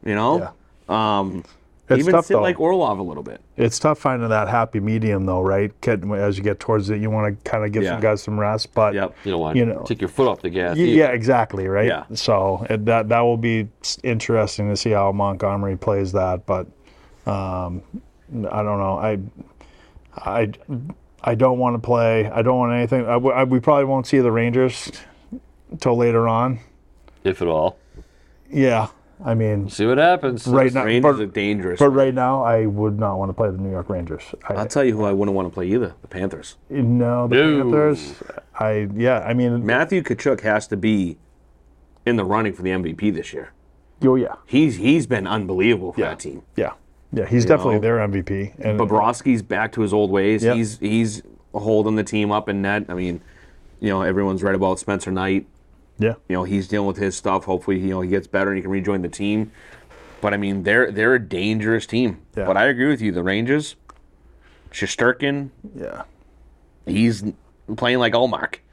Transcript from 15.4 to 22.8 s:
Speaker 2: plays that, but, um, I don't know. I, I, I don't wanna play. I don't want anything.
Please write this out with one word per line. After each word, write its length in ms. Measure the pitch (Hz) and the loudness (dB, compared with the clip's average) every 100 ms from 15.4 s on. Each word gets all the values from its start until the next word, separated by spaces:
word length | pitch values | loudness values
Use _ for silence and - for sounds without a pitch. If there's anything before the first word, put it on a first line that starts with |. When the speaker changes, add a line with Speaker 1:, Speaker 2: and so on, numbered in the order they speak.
| 101 101 98 95 | -2 -2 -4 -4
Speaker 2:
plays 340 | - 101 98 | -2 -2 0
that, 340 | 95 92 90 - | 0 0 -2 -2
but, 200 | 92 90 - - - - - - | -4 -4 -16 -20 -20 -20 -12 -6
um, 560 | 98 95 92 87 90 - 233 - _ - 123 101 | -4 -4 -6 -6 -8 -12 -18 -18 _ -12 -8 -4
I 120 | 107 | -4
don't 160 | 104 101 | -2 -2
know. 200 | 95 90 | -2 -2
I, 200 | 107 104 98 - - _ - - - - _ - | -2 -4 -8 -16 -20 _ -20 -20 -20 -20 _ -14
I, 340 | - 101 110 - - 131 143 - _ _ | -6 -2 -2 -4 -12 -10 -10 -16 _ _
I 120 | - | -4
don't 240 | 117 131 127 | 2 2 2
wanna 200 | 123 120 | 0 0
play. 500 | 113 120 117 113 104 | 0 2 4 2 0
I 120 | - | 0
don't 160 | 117 127 | 0 2
want 140 | 120 | 2
anything. 300 | 120 | 0